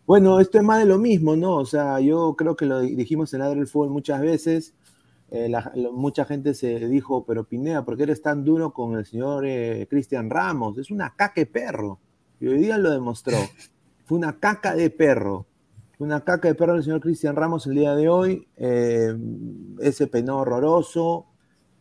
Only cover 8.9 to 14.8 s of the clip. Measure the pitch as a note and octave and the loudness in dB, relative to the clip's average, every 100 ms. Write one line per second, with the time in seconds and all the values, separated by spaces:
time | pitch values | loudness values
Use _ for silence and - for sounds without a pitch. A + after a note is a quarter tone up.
8.9 | A2+ G#2 A2+ C3 C#3+ C3+ B2+ A#2 A2 G2+ | -6 -6 -6 -4 -4 -4 -4 -4 -6 -2
9.9 | C#3+ C3 C3 A2 C#3+ F#3 D3+ A2+ G#2+ C#3 | -2 -2 -4 -2 -2 -2 -2 -4 -6 -8
10.9 | G3+ - - G3+ - D3 A#2 B2 A2 G#2 | -8 -6 -4 -2 -2 -2 -4 -6 -8 -8
11.9 | F#2+ _ _ _ _ B2 C3+ G3+ A3 F3+ | -10 _ _ _ _ -2 2 2 2 0
12.9 | C#3+ B2 A#2 - A#2 G2 - - _ _ | 0 -4 -6 -4 -2 -2 -8 -20 _ _
13.9 | _ - E3+ D#3+ D3+ G#3 G#3 G3 E3 | _ -4 -2 -2 -2 -2 0 -2 0